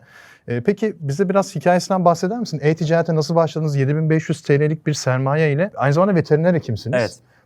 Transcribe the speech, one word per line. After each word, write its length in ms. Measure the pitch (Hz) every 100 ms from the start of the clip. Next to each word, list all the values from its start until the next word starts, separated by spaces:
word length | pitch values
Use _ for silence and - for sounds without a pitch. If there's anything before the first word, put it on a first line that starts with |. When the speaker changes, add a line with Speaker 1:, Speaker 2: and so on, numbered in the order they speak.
| _ - - - -
Speaker 1:
Ee, 160 | 120
peki 320 | 120 208 220 -
bize 300 | 143 143 190
biraz 260 | 196 190 160
hikayesinden 500 | 180 180 - 190 170
bahseder 340 | 170 185 240
misin? 200 | 220 151
E-ticarete 520 | 147 160 156 165 165 160
nasıl 200 | 147 165
başladınız? 400 | 160 156 156 139
Yedi 200 | 135 151
bin 140 | 160
beş 200 | 160 156
yüz 120 | 156
T 180 | - 143
L'lik 280 | 151 160 -
bir 60 |
sermaye 600 | 147 - 127 135 151 160
ile. 180 | 139 202 -
Aynı 180 | 127
zamanda 220 | 147 196 175
veteriner 380 | 151 156 170
hekimsiniz. 460 | 170 - 107 113 123
Speaker 2:
Evet. 200 | 107 - _ _